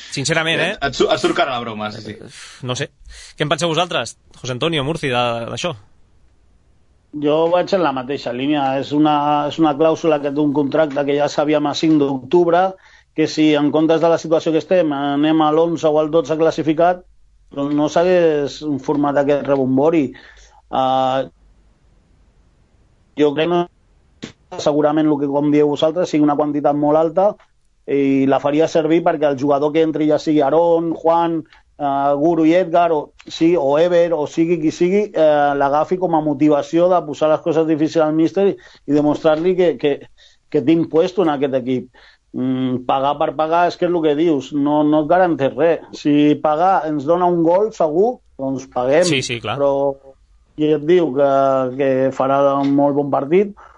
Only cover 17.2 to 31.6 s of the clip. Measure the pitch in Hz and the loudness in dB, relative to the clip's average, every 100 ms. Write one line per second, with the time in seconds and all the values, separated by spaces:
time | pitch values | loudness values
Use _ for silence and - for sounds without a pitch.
17.2 | _ _ _ 139 139 147 151 170 180 180 | _ _ _ -8 -4 -2 0 0 2 4
18.2 | 165 147 139 - 151 135 143 147 147 143 | 2 2 -4 -6 -6 -4 -2 -2 0 0
19.2 | 139 143 131 139 131 131 151 170 127 - | 0 0 0 0 0 2 2 2 0 -6
20.2 | - - - _ - 127 131 131 131 135 | -20 -20 -20 _ -8 -4 0 0 0 -2
21.2 | 131 _ _ _ _ _ _ _ _ _ | -6 _ _ _ _ _ _ _ _ _
22.2 | _ _ _ _ _ _ _ _ _ - | _ _ _ _ _ _ _ _ _ 0
23.2 | 147 143 165 175 175 _ _ _ _ _ | 0 0 -2 -2 -4 _ _ _ _ _
24.2 | - - _ - 156 147 147 151 156 143 | -20 -20 _ -6 -2 0 0 2 0 0
25.2 | 143 143 147 147 147 143 160 165 175 156 | -2 -2 2 2 2 0 -2 0 -2 0
26.2 | 147 143 147 143 143 147 147 156 165 160 | 2 0 -2 -2 -2 0 2 2 2 0
27.2 | 202 208 _ _ _ _ - 139 139 135 | 0 -2 _ _ _ _ -4 0 2 2
28.2 | 135 135 143 147 160 170 151 170 170 156 | 2 2 0 0 0 0 2 2 2 0
29.2 | 147 131 143 139 151 156 160 151 151 147 | 0 0 0 0 0 0 0 0 0 0
30.2 | 165 151 139 156 170 165 170 160 160 165 | 0 0 2 2 2 2 -2 -2 0 0
31.2 | 170 165 151 - | 0 -4 -8 -18